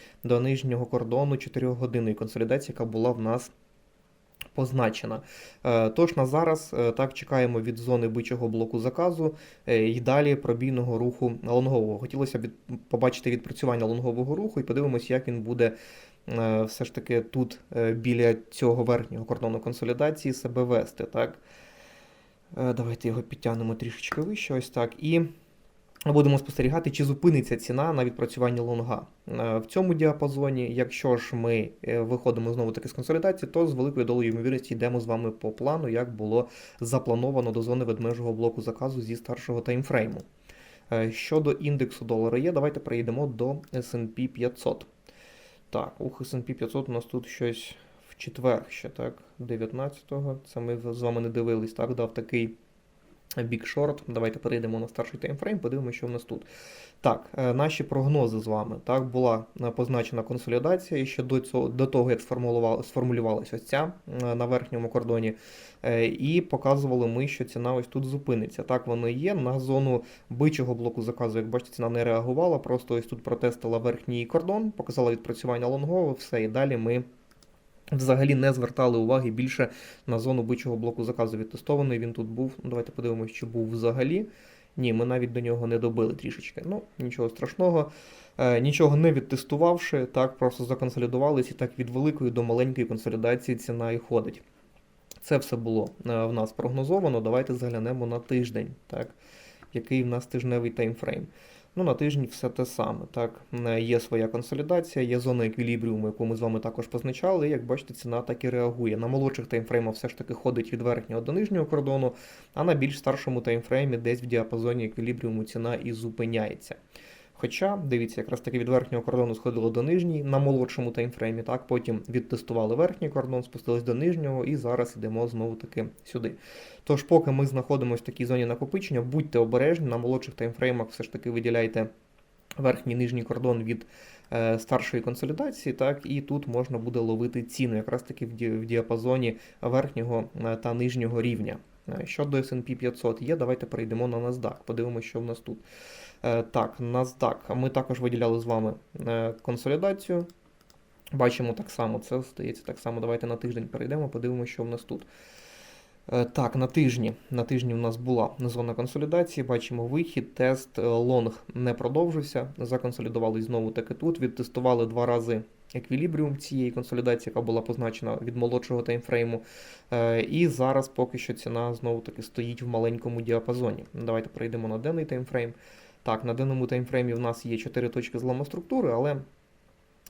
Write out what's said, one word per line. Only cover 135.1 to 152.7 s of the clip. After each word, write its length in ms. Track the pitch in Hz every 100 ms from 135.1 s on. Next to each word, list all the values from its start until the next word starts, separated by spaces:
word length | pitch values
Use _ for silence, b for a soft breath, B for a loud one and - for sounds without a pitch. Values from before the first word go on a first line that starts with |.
| 123 135 156 285 - 147
так, 280 | 123 135 143
і 180 | - 139
тут 260 | 143 143 143
можна 300 | 120 127 120
буде 220 | 117 120
ловити 440 | 113 110 120 120
ціну, 320 | 120 - 123 110
якраз 280 | 107 127
таки 220 | - 139 117
в 80 |
ді-, 260 | 113 120 110
в 60 | 113
діапазоні 720 | 117 113 117 120 131 120 113 B B
верхнього, 640 | 120 127 139 127 117 117 110 - 113
е, 100 | 113
та 180 | 120
нижнього 480 | 120 123 123 113 120
рівня. 360 | 120 113 104 - - - -
Е, 160 | - -
щодо 320 | - 147 139
S 160 | 131
and 100 | 127
P 120 | 123 127
п'ятсот 460 | 123 120 120 110
є, 140 | 123 120
давайте 300 | 123 123 117
перейдемо 420 | 113 113 113 123
на 100 | 117
NASDAQ, 380 | 120 127 110 - -
подивимося, 420 | 117 120 117 113
що 120 | 113
в 60 | 117
нас 140 | 117
тут. 180 | - - - B B B B B
Е, 200 | 120 117
так, 360 | 113 120 110 -
NASDAQ, 760 | 120 123 127 - 120 - - 123
ми 140 | 131
також 300 | 135 131 127
виділяли 400 | 123 120 117 113
з 60 | 117
вами, 280 | 113 110 113 _ - 117
е, 260 | 117 113 113
консолідацію. 840 | - 120 135 151 196 196 - 175 175 - _ _ _ _ _ _ -
Бачимо 420 | 139 123 120 123
так 160 | 110 107
само, 300 | - 113 107
це 220 | - 127
здається 420 | 127 - 120 117
так 140 | -